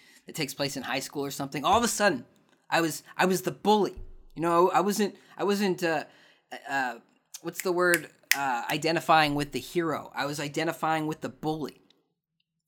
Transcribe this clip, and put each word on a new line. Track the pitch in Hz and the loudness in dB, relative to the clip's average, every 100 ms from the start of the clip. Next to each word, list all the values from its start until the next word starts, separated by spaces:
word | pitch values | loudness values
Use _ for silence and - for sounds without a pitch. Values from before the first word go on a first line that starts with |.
| - - - | -20 -20 -16
that | - | -8
takes | 143 | -8
place | - 143 143 | -4 -4 -4
in | |
high | 120 131 | -6 -6
school | 135 151 | -4 -6
or | 139 | -6
something. | 139 139 156 | -6 -6 -2
All | 147 208 | 2 4
of | 233 | 2
a | |
sudden, | - 202 139 - _ _ _ _ | 2 2 2 -6 _ _ _ _
I | 160 | 0
was, | 165 151 - - | 0 -2 -12 0
I | |
was | 185 185 | 2 2
the | 175 | -2
bully. | 143 196 214 175 - - - - - | -2 2 4 2 -2 -14 -18 -18 -4
You | |
know, | 165 170 185 | 2 4 6
I | 156 | 4
wasn't, | 190 202 202 - _ - | 2 2 -2 -4 _ -6
I | 175 | -2
wasn't, | 202 208 180 | 2 2 0
uh, | 170 156 - - _ _ _ 127 131 | 0 -2 -4 -16 _ _ _ -16 -4
uh, | 135 127 117 _ _ _ - | -2 -2 -6 _ _ _ -12
what's | 165 170 | -12 -6
the | 190 | -2
word? | 175 180 170 147 _ _ 139 | 2 4 2 0 _ _ 0
Uh, | 139 120 110 | 2 -2 -2
identifying | 151 156 165 156 160 151 | -2 0 0 4 6 6
with | 143 147 | 2 -4
the | 131 | -6
hero. | - 175 165 131 - | -4 -4 -2 -4 -6
I | - 143 | -6 -6
was | 147 | -4
identifying | 147 151 165 160 156 160 156 | -6 -2 -2 -2 -2 -2 -2
with | 156 | -6
the | 131 | -10
bully. | - 156 156 139 - _ _ _ _ _ _ _ _ | -8 -6 -4 -6 -10 _ _ _ _ _ _ _ _